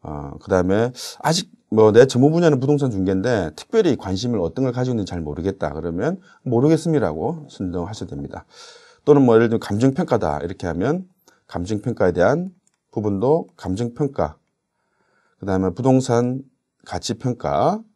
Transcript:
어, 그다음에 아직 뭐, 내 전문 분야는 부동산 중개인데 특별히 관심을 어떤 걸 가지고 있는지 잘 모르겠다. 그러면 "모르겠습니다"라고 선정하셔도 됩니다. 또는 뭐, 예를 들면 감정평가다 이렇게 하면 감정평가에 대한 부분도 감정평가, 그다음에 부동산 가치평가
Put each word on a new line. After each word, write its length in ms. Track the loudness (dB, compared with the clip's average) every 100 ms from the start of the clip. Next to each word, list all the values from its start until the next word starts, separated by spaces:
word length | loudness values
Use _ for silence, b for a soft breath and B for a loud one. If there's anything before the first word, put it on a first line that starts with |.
어, 320 | -10 -10 -12 -14
그다음에 500 | 0 0 2 0 0 -4 B B
아직 300 | -2 -2 -4 _ _
뭐, 200 | 4 6
내 140 | 8 6
전문 260 | 6 4
분야는 280 | 4 4 2
부동산 320 | 2 0 0
중개인데 600 | -2 0 0 0 0 -2 -8
특별히 400 | -2 2 2 0
관심을 440 | -2 -4 -2 -2
어떤 260 | -4 -2 -4
걸 80 |
가지고 220 | -2 -4 -2
있는지 140 | -4
잘 120 | -6
모르겠다. 520 | -8 -4 -6 -4 -6
그러면 460 | -6 -6 -4 -4 -6 b b
"모르겠습니다"라고 1040 | -2 2 4 2 2 0 0 -4 -6 -8 -14
선정하셔도 600 | -10 -6 -6 -8 -10 -12 -10
됩니다. 300 | -12 -14 -18 B B B B B 4
또는 160 | 6
뭐, 140 | 8 6
예를 140 | 4
들면 100 | 0
감정평가다 800 | -4 0 0 0 -2 0 -2 -4
이렇게 280 | -6 -8 -6
하면 400 | -2 -2 -2 -6 _ b b b
감정평가에 640 | -10 -6 -6 -6 0 0
대한 400 | 4 2 2 -4 _ _ _ _
부분도 560 | -6 -4 -2 0 0 -2 _
감정평가, 840 | -8 -6 -6 -4 -6 -4 -6 -6 _ _ _ _ _ _ _ _ _ _
그다음에 300 | -4 -2 -2
부동산 720 | -2 2 2 2 0 0 -6 -10 _ _ _ -12
가치평가 960 | -10 -8 -6 -6 -6 -4 0 0 -2 -10